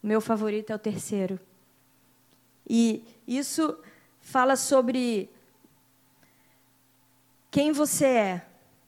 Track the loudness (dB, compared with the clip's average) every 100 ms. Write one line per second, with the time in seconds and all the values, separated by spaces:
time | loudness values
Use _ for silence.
0 | 0 -2 0 -2 -2 -4 -6 -8 -6 -8
1 | -6 -4 -4 -6 _ _ _ _ _ _
2 | _ _ _ _ _ _ -2 2 2 0
3 | -10 -20 -8 -6 -4 -2 -2 -4 -16 _
4 | _ _ -4 0 2 2 4 2 2 0
5 | 0 -2 -4 -16 _ _ _ _ _ _
6 | _ _ _ _ _ _ _ _ _ _
7 | _ _ _ _ _ 0 2 2 0 2
8 | 4 4 2 -2 -10 _ _ _